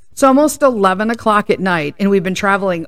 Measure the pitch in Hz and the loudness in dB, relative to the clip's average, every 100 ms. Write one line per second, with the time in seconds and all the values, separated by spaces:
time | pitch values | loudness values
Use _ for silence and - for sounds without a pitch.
0 | - - 269 269 302 - 277 226 196 190 | -14 0 2 4 2 2 0 2 0 0
1 | 220 233 220 208 202 - 185 170 147 - | -4 -2 0 0 0 -2 0 -2 -4 -2
2 | 196 196 180 180 202 196 196 170 | 0 0 0 -4 -2 -2 -2 -4